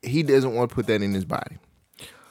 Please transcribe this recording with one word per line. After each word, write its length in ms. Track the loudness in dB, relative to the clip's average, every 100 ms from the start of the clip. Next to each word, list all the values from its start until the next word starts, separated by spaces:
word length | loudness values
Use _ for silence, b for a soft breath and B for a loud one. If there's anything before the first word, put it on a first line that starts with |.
he 180 | -4 0
doesn't 320 | 4 4 4
want 160 | 0 -2
to 60 | -2
put 120 | 0
that 140 | 0
in 120 | 0
his 100 | -2 -4
body. 320 | -6 -8 -14 _ _ _ -20 B B B